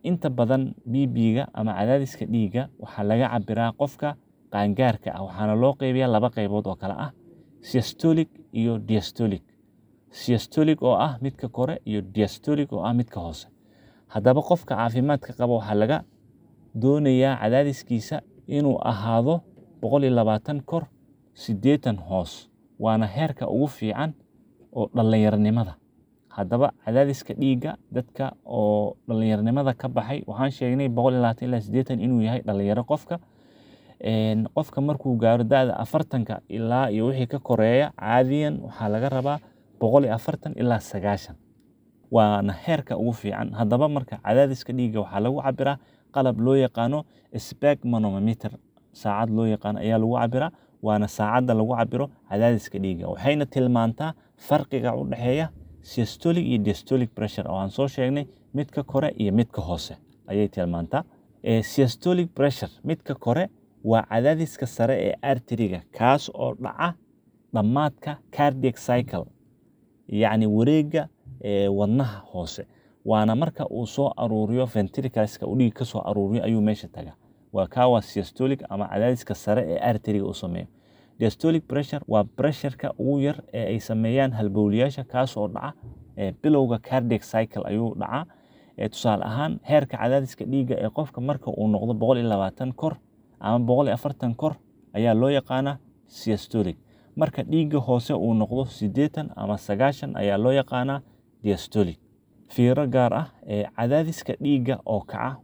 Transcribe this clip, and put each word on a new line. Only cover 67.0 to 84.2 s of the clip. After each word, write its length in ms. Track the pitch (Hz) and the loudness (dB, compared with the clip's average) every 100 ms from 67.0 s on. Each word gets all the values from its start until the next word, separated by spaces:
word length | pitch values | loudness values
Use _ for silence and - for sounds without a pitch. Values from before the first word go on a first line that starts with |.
| _ _ _ _ _ | _ _ _ _ _
dhammaadka 640 | 113 104 139 147 - 156 143 _ | 0 2 2 0 -4 -10 -12 _
cardiac 460 | - 147 135 127 - | 0 2 2 -2 -2
cycle, 480 | - 123 - 90 - - _ _ _ _ _ _ - | 0 0 0 -6 -10 -14 _ _ _ _ _ _ -6
yacni 400 | 104 110 110 107 | 0 2 4 2
wareegga, 600 | 104 120 156 147 160 - _ - - | 4 4 4 2 -2 -4 _ -20 -12
eh, 280 | 104 101 101 | -2 0 2
wadnaha 520 | 101 104 123 127 101 - | 2 2 2 0 -6 -12
hoose. 340 | 90 85 - - _ _ _ - | -10 -10 -10 -16 _ _ _ 0
Waana 300 | 107 110 113 | 2 4 2
marka 300 | 160 - - | 0 -4 -8
uu 140 | 117 113 | -6 -6
soo 260 | - 139 - | -2 -2 -2
aruuriyo 480 | 117 110 107 123 127 | -2 0 0 0 0
ventricleska, 800 | 113 98 - 131 117 107 - - | 0 -2 -2 -4 -2 -2 -4 -4
uu 80 | 120 | 2
dhiig 180 | 120 | 2
ka 120 | - 120 | 0 -6
soo 160 | 107 | -6
aruuriyo 420 | - 101 98 113 | -4 -2 0 0
ayuu 180 | 107 113 | 0 2
meesha 260 | 107 104 - | 2 0 -6
tagaa. 280 | - 82 - _ _ _ | -14 -16 -18 _ _ _
Waa 140 | 98 92 | -4 -2
kaa, 200 | 127 127 | 2 4
waa 140 | 117 | 4
systolic 600 | - 101 92 - 131 135 - | 2 -4 -6 -2 -2 -2 -4
ama 180 | 98 101 | -6 -4
cadaadiska 460 | 98 120 123 - 104 | 0 0 0 -4 -6
sare 280 | - 110 | 0 0
ee 160 | 82 85 | 0 -2
artery-ga 460 | 120 107 - 104 101 | 0 -2 0 -2 -2
uu 60 | |
sameeyo. 340 | 101 90 87 87 _ _ _ _ - | -6 -8 -8 -10 _ _ _ _ -2
Diastolic 480 | 113 - 160 165 - | 0 2 2 0 0
pressure 340 | 135 139 147 - | -4 -4 -6 0
waa 160 | 110 | 2
pressure-ka 720 | 104 - 139 143 143 131 139 - | 2 0 -2 0 -6 -6 -6 -4
ugu 220 | 127 143 | -2 0
yar 240 | 139 147 - | 0 -2 -8
ee 120 | 113 101 | -6 -4
ay 140 | 110 | -4
sameeyaan 520 | - 110 110 131 | -2 -2 0 2